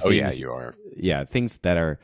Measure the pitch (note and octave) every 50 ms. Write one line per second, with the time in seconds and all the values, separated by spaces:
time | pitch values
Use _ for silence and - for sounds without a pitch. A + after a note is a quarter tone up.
0 | E2 G2 G2+ D#2 C2+ C2 C2 C2 C2 B1+ A#1+ B1+ B1 B1 - - - - - -
1 | F2 F#2 D#2 C#2 C#2 - - B2 A#2+ A2+ - - - F2+ F2 E2+ E2 D#2+ D2 -